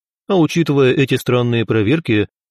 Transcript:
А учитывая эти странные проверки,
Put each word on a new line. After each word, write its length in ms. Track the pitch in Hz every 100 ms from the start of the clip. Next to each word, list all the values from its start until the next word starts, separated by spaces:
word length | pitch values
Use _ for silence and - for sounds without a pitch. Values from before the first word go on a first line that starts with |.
| _ _ -
А 100 | 190
учитывая 540 | 151 170 156 143 131
эти 220 | 131 131 131
странные 520 | - 123 120 117 110
проверки, 600 | 113 104 160 - 107 101 _ _